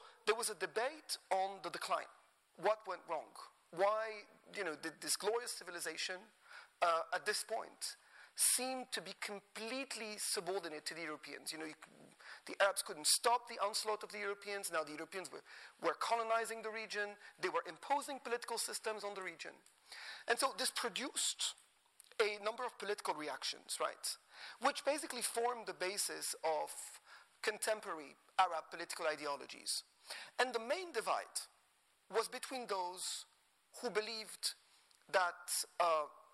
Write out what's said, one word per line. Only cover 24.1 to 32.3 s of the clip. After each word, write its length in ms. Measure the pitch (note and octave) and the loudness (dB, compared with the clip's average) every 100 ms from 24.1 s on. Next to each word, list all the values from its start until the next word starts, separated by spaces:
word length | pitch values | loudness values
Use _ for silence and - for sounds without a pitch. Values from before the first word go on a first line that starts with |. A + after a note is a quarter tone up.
| - _ - - - | -6 _ -16 -14 0
which 240 | B3 C#4 | 2 2
basically 380 | - D4 D#4+ B3 | 2 2 0 -2
formed 440 | - - A#3 A#3+ G3 | 0 2 2 0 -4
the 80 | |
basis 600 | D#3+ F#3 G3+ - D#3 D3+ - | -2 -2 0 -2 -2 -4 -2
of 280 | D#3+ D3+ D#3 - - - - - - _ | 2 2 0 -6 -12 -14 -18 -20 -20 _
contemporary 720 | - G#3+ - G#3+ G3+ D#3+ C#3 - _ - | 0 2 2 0 0 -6 -8 -16 _ 6
Arab 260 | F#3 E3 D3+ | 6 4 -4
political 360 | E3+ E3+ - E3 | -6 -6 0 2
ideologies. 760 | D3+ D3 C#3 C3 - - - - _ - - - - | 2 0 -2 -4 -8 -4 -4 -4 _ -14 -12 -6 2
And 140 | B3 | 2
the 80 | A3+ | 2
main 320 | A3+ E4 F4+ | 0 -2 0
divide 480 | A3+ F#3+ B2 F#2+ - - _ _ _ _ _ _ | -2 2 0 0 -8 -10 _ _ _ _ _ _
was 140 | A4 | 0
between 380 | - | 0